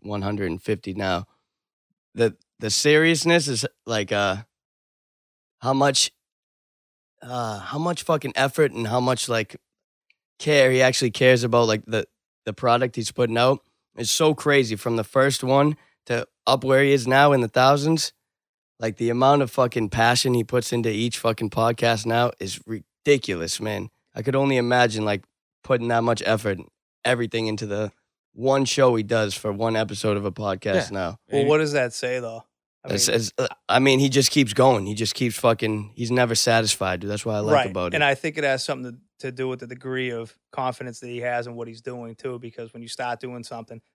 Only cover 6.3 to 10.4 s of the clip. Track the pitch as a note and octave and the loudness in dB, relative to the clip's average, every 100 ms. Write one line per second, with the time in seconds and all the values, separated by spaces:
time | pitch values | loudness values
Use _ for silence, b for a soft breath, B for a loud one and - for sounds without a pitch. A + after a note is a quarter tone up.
6.3 | _ _ _ _ _ _ _ _ _ A#2 | _ _ _ _ _ _ _ _ _ -10
7.3 | B2 A2+ G2+ F#2+ D3 E3+ E3+ - D#3 C#3 | -6 -6 -8 -8 -4 -4 -4 -2 -2 -2
8.3 | - C3+ - D3 A2+ A2 B2 B2+ B2+ - | -2 0 2 0 0 -2 0 0 -2 -2
9.3 | A2+ G#2+ - _ _ _ _ _ _ _ | -4 -4 -10 _ _ _ _ _ _ _
10.3 | - | -6